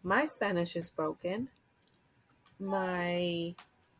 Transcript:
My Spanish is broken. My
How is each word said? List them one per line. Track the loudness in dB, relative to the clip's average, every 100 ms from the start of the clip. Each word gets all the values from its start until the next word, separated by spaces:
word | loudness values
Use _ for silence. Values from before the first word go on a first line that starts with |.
My | 4 4 4
Spanish | 0 2 2 0 -2
is | -4
broken. | -2 -2 -2 -4 -4 -6 _ _ _ _ _ _ _ _ _ _ -10
My | -2 0 0 0 0 0 0 0 -4 -8 -20 _ _